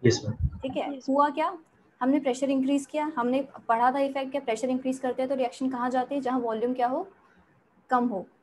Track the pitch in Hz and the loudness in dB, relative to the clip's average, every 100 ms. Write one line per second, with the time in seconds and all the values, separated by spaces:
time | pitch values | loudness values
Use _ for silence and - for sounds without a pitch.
0 | 120 - - - - - 269 285 262 277 | 4 4 -2 -2 -4 -4 -6 -4 -4 -6
1 | - 277 294 285 330 349 - _ _ _ | 0 4 4 2 -2 -4 -14 _ _ _
2 | 254 285 269 254 269 269 262 285 277 302 | 2 2 2 0 0 2 2 0 0 -4
3 | 302 311 240 269 269 - - 233 247 277 | -2 -2 0 0 -2 -10 0 4 4 2
4 | 277 269 269 285 277 220 254 254 262 262 | 0 -2 -4 -4 -2 -2 0 -2 -2 -2
5 | 254 247 262 269 247 - 262 254 247 254 | -2 -2 -2 0 -2 -2 -4 -2 0 0
6 | 247 285 254 254 233 220 240 254 247 285 | 0 -2 0 0 0 -2 -2 0 0 0
7 | 392 - _ _ _ _ _ _ _ 254 | -6 -12 _ _ _ _ _ _ _ 2
8 | 240 196 175 _ | 2 -2 -8 _